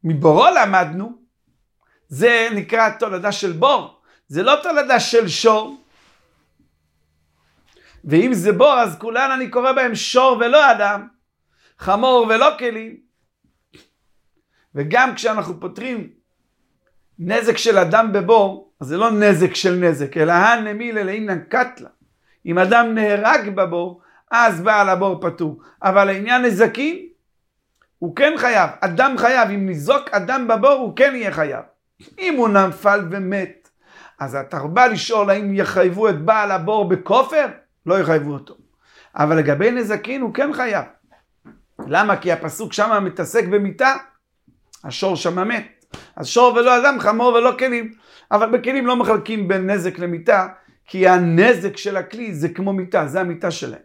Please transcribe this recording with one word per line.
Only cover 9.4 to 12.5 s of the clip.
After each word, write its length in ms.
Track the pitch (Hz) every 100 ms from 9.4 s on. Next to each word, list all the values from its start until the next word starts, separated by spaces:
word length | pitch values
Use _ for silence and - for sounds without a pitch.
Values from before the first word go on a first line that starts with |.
| 254
קורא 220 | 247 254
בהם 240 | 262 247 220
שור 420 | - 247 262 233
ולא 320 | 233 285 285
אדם, 360 | 220 202 208 208 _ _ _ _ _ _ _
חמור 480 | 185 202 254 254 220
ולא 180 | 226 277